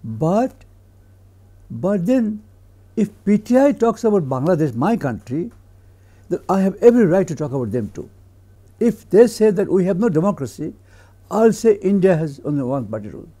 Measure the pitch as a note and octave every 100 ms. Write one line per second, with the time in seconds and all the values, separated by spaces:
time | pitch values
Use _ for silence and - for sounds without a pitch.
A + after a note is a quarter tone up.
0 | A#2 A2 D#3 G3+ B3+ - - - - -
1 | - - - _ - - - A2+ F3 G3+
2 | F3 C4 G#3+ G#3+ - - - - - -
3 | G3+ - - G#3 G#3+ B3 C#4+ B3+ A3+ A3+
4 | A3+ G3+ C#3 C3 D3 F3 D#3 A2+ F3 A#3
5 | C#3 A2+ - C#3 A3 - - - - -
6 | _ - - - - F#3+ F#3+ F#3+ A#3 A#3+
7 | G3 F#3 F#3 C#3+ D3+ C3+ A#2 A#2+ G#2 -
8 | - - - _ - - - - A#3 -
9 | - F#3 A#3+ - G#3+ G3+ G3 F#3 F3+ F#3
10 | A#3 D#3 G3 G3 B2+ - D#3 - _ -
11 | - _ - G#3 A3+ - A3+ G#3 F#3 G3+
12 | F#3 E3 D#3+ C3+ - D3 B2 C3+ G#2+ A2
13 | G#2 E2+ G#2+ -